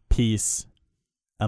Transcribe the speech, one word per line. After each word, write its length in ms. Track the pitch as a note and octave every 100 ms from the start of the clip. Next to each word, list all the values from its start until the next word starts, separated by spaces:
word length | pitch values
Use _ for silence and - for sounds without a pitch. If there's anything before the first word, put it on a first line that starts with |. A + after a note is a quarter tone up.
| -
piece, 560 | - A#2 G#2+ - - - _ _ _ _ _ _
a 40 | -